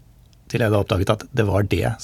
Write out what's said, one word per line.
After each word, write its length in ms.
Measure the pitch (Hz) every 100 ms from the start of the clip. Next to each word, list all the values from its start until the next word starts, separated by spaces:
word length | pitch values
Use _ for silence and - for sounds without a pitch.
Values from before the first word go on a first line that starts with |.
| - - - - -
Til 140 | 117
jeg 100 | 110
da 80 | 104
oppdaget 320 | 98 92 95
at 140 | 107 -
det 160 | 120 101
var 200 | 95 101
det 240 | 90 65 -